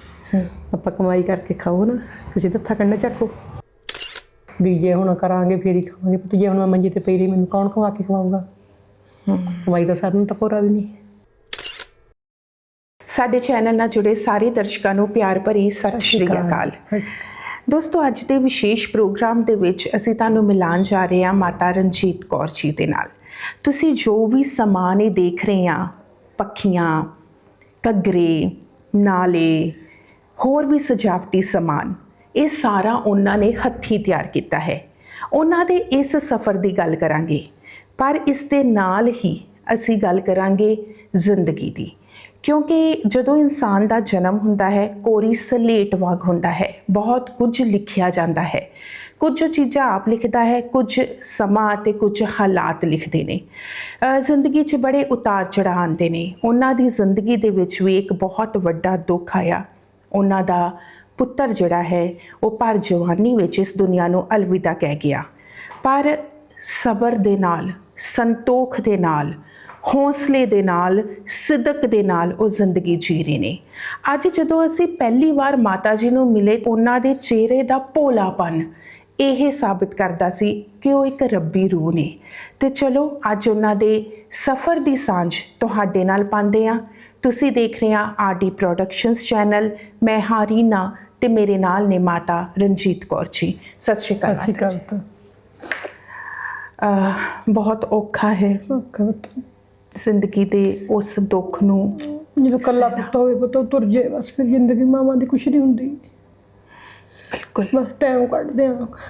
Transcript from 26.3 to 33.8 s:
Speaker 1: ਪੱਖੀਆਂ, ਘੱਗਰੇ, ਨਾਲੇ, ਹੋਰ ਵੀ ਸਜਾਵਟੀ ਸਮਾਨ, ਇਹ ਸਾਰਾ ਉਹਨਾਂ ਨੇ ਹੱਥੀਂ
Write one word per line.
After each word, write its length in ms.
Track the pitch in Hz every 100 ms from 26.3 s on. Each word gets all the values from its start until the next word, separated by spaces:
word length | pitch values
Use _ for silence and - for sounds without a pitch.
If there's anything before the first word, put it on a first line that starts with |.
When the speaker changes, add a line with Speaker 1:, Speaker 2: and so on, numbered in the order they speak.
| -
Speaker 1:
ਪੱਖੀਆਂ, 640 | 202 - 202 175 165 156 160 - _ _ _ _ _ _ 233
ਘੱਗਰੇ, 600 | 208 185 180 170 160 185 - - - _
ਨਾਲੇ, 800 | 202 202 185 180 175 165 160 165 156 - - _ _ _ -
ਹੋਰ 220 | 262 285 285
ਵੀ 120 | 294
ਸਜਾਵਟੀ 640 | 285 233 208 180 - 190
ਸਮਾਨ, 520 | 190 185 165 143 - 180 - _ _ -
ਇਹ 120 | 294
ਸਾਰਾ 460 | 302 233 202 202
ਉਹਨਾਂ 440 | 240 208 202 202 208
ਨੇ 140 | 214
ਹੱਥੀਂ 520 | 233 247 240